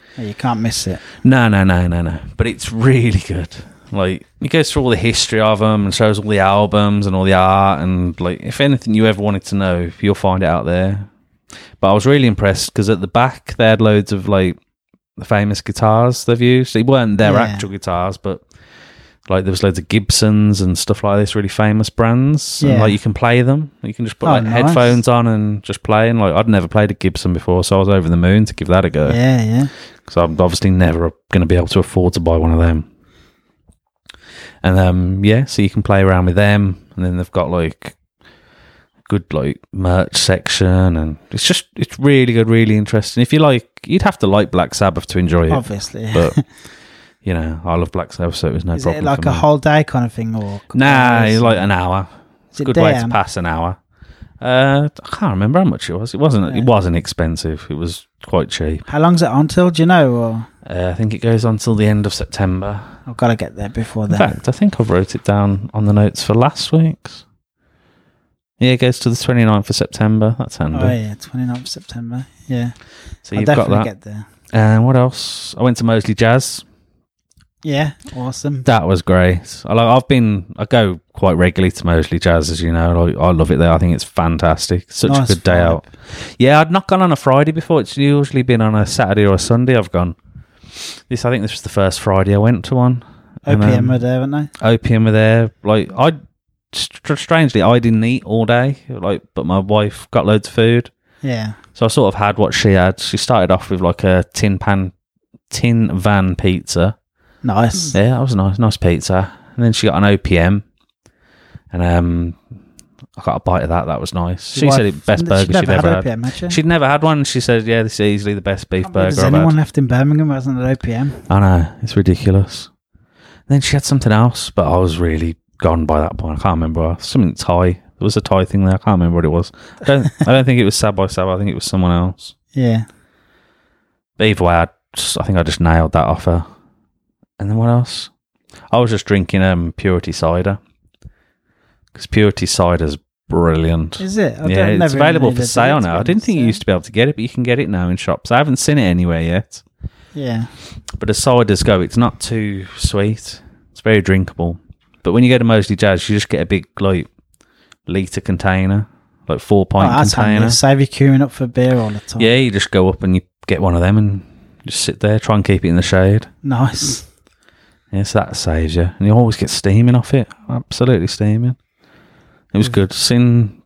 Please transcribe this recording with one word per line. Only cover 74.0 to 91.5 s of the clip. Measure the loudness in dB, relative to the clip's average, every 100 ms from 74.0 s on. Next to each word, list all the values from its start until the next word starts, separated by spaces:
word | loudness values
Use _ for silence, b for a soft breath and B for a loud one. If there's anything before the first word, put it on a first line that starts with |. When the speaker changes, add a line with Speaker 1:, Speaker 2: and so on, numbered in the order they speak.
Speaker 1:
there. | -16 -16 -18 _ _
Speaker 2:
And | 2 4 4 4
what | 2
else? | 2 -2 -10 -12 -12 -4
I |
went | -2 0
to |
Mosley | 0 0 -2
Jazz. | 0 2 2 0 -8 -16 _ _ _ _ _ _ _ _ _
Speaker 1:
Yeah, | -6 -2 -2 -6 -14 -10
awesome. | -10 -6 -6 -4
Speaker 2:
That | 0 0 2
was | 0
great. | 2 2 2 0 -4 -14 -4
I |
like, | 0 2
I've | 2 2
been, | 0 2 -2 -6 -10
I |
go | -2 2 2 -2 _
quite | -2 0
regularly | 4 2 2 0
to | 0 0
Mosley | 0 0 -2
Jazz, | 0 0 0
as | -4
you | -2
know. | 0 0 2
Like, | 0 0
I | 0
love | 2 2
it | 2
there. | 2
I | 2
think | 2
it's | -2
fantastic. | -4 -4 -2 0 0 0 -2 -4 -6
Such | -2 0
Speaker 1:
Nice | 2 2
Speaker 2:
a |
good | 0
day | 2
Speaker 1:
vibe. | 2
Speaker 2:
out. | 2 0 -6 B B B B B
Yeah, | 4 4
I'd | 4
not | 0 0
gone | 0
on | 2
a | 0
Friday | 2 2 2
before. | -2 -2 -2
It's | -2 0
usually | 2 2 0 -2
been | 0 2
on | 2
a | 0
Saturday | 0 0 0 2 2
or |
a | 2
Sunday | 2 0 2 0
I've | 0
gone. | -2 -4 -6 _ B B B B B B B B
This, | -6
I | -2
think | -2
this | -4